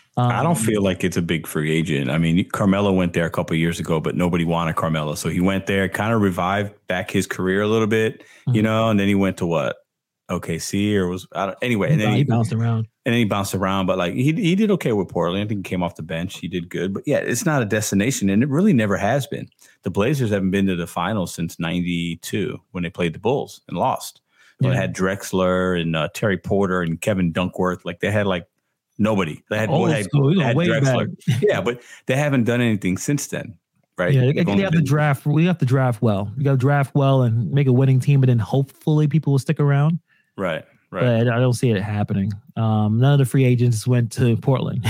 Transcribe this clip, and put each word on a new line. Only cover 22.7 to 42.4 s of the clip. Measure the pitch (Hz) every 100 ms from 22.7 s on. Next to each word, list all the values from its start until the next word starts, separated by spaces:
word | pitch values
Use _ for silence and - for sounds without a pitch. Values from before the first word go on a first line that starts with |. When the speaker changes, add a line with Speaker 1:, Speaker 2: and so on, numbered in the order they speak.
Speaker 1:
when | 90
they | 85
played | - 87
the | 85
Bulls | 107 135 113 - -
and | 87
lost. | 123 98 - - _ _ _ -
They | 131
Speaker 2:
Yeah. | 92
Speaker 1:
had | 92 85
Drexler | 92 101 - 95 92 92 92 90
and, | 82 80
uh, | 76
Terry | - 110 92
Porter | - 98 98 92
and | 82 80
Kevin | - 95 87
Dunkworth. | 85 90 - 92 90
Like, | 87 85
they | 101
had, | 107 101
like, | 90 - _ _ _ _ -
nobody. | 107 101 82 73 -
They | 107
had, | 110
Speaker 2:
Old | 143 -
Speaker 1:
they | 113
had, | 98
Speaker 2:
school, | 143 139
you | 190
know, | 113
Speaker 1:
had | 131
Speaker 2:
way | 175
Speaker 1:
Drexler. | - 135 120 - - -
Speaker 2:
back. | 110
<laughs> |
Speaker 1:
Yeah, | 208 113
but | 95 120 - - -
they | 131
haven't | 147 135
done | 113 120
anything | 120 104 92 90
since | - 143 -
then, | - - - _ _ _ -
right? | 90
Speaker 2:
Yeah, | 135
they, | 127
Speaker 1:
They've | 175 175
Speaker 2:
they |
Speaker 1:
only | 196
Speaker 2:
have | 190
to | 165
Speaker 1:
been | 131
Speaker 2:
draft. | 151 151 139 147
We | 147 175
have | 170
to | 127
draft | 135 131 113
well. | 117 98 101 120
You |
gotta | 139 135
draft | 135 143 139 143
well | 135 135
and | 123 113 120
make | 139 135
a |
winning | 123 135 131
team, | 143 139
and | 127
then | 120
hopefully | 98 135 139 - - 151 151
people | 156 143
will | 139
stick | - 156
around. | 143 143 151 170 _ _ _ -
Speaker 1:
Right, | 92 78 - _ -
right. | 92
Speaker 2:
But | 123 113 120
I | 117
don't | 127
see | 117 127
it | 101
happening. | 104 104 104 98 98 101